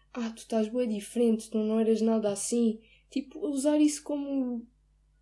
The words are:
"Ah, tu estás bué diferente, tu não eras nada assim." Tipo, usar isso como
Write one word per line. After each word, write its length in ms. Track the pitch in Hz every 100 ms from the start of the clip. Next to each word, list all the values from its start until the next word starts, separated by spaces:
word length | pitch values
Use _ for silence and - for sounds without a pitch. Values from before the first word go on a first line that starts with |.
| _
"Ah, 180 | - 226
tu 80 | 226
estás 300 | - 226 214
bué 180 | 247 247
diferente, 640 | 208 202 233 233 220 -
tu 80 | 220
não 220 | 214 220
eras 200 | 220 220
nada 280 | 220 220 208
assim." 500 | 202 - 240 226 220 - - _
Tipo, 280 | 277 - - 302
usar 300 | 277 285 302
isso 240 | 294 -
como 640 | - 294 277 277 247 240 233 _ _ _ _ _